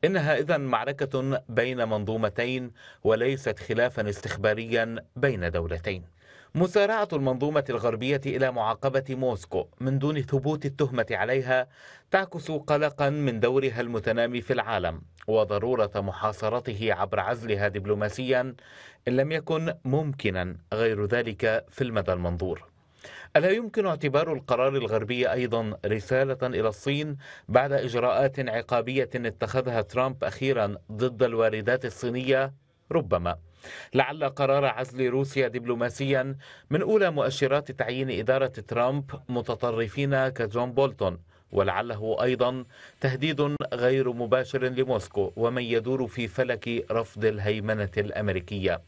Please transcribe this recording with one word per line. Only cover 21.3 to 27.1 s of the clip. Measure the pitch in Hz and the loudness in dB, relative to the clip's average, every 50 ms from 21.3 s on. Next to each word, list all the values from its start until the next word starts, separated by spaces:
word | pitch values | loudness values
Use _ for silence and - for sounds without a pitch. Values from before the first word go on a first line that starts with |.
| 107 92 - 113 110 117 - - | -4 -2 0 2 2 0 -2 -6
في | - - 139 | -6 -4 -4
المدى | 123 113 107 95 90 92 | -2 0 -2 0 0 0
المنظور. | 90 87 87 87 87 95 92 82 - - - _ _ _ _ _ _ - - - - - - _ | 0 0 -2 -2 -2 -2 -4 -4 -6 -8 -20 _ _ _ _ _ _ -20 -20 -18 -18 -20 2 _
ألا | 151 156 185 | 4 4 6
يمكن | 190 226 240 220 - 226 202 | 2 2 0 -2 -2 0 0
اعتبار | 190 165 156 - 147 131 143 160 170 156 | 0 0 0 0 2 2 2 2 2 -2
القرار | 131 120 - 127 120 127 135 139 | -4 0 0 2 4 4 4 2
الغربي | 135 120 107 107 110 107 101 120 123 123 - 85 | 2 0 2 0 0 0 0 0 0 2 2 2
أيضًا | 127 123 120 107 113 113 107 104 - - | 0 0 0 0 0 0 -2 -4 -4 -2
رسالة | 101 107 113 104 - 131 127 135 139 131 131 127 | -2 -2 -2 -2 0 2 2 2 0 0 -2 -2
إلى | 127 127 90 107 110 | -2 0 0 0 0
الصين | 107 - - 139 139 143 151 151 | -2 -2 -2 -2 -2 0 -2 -4